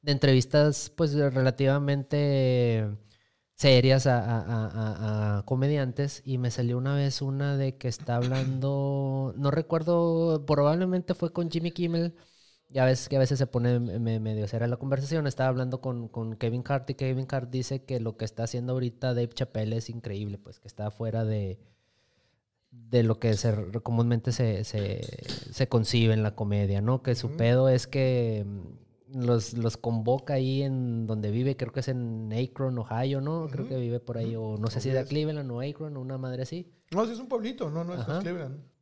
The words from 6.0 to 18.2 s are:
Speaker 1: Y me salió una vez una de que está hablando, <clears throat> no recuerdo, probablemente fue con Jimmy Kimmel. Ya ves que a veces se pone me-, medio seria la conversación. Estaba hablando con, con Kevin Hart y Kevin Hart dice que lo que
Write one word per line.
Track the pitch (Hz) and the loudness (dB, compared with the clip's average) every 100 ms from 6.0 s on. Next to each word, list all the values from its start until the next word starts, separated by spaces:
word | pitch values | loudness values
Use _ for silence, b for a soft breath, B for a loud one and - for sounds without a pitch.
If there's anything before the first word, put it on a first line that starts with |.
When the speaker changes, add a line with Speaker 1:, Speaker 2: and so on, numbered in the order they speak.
| 143 - - | -4 -4 -6
Speaker 1:
Y | 127 | -2
me | 123 | -2
salió | 113 120 123 | 0 -2 0
una | 131 143 | 0 0
vez | 139 131 | 0 -2
una | 135 135 143 139 | -4 -2 -2 0
de | 135 135 | -2 -2
que | 127 | -6
está | - - 120 | -6 -2 0
hablando, | 123 131 131 131 135 139 139 139 135 135 135 | 0 0 0 -2 -2 0 0 -2 -2 -2 -4
<clears throat> | - | 0
no | 143 | 0
recuerdo, | 147 - 165 160 170 170 165 165 156 143 | 0 0 -2 2 2 4 2 2 0 2
probablemente | 147 143 165 185 180 180 | 4 4 4 2 0 -2
fue | 180 170 | -4 -2
con | 175 170 | -2 -2
Jimmy | 165 170 | -2 -4
Kimmel. | 170 170 170 170 165 b b b b _ | -2 -2 0 -2 -6 b b b b _
Ya | 135 131 | 2 4
ves | 120 - | 4 2
que | 135 | 2
a | |
veces | 127 139 | 2 2
se | 135 | 2
pone | 123 120 123 | 2 2 2
me-, | 120 101 117 113 | 0 -2 0 0
medio | 110 107 104 | 0 -2 -2
seria | 117 120 | 0 0
la | 120 | -2
conversación. | 135 135 135 160 143 | -2 -2 0 -2 -2
Estaba | 127 131 | 0 0
hablando | 127 127 127 | 0 -2 -4
con, | 131 120 113 | -4 -6 -6
con | - 113 110 | -6 -6 -2
Kevin | 117 123 123 | -2 -2 -2
Hart | 139 127 | -4 -2
y | 131 | -4
Kevin | 131 131 131 | -2 -2 -2
Hart | 135 123 | -4 -4
dice | 131 127 135 | -4 -4 -6
que | - 127 | -4 -4
lo | 113 | -4
que | 107 | -4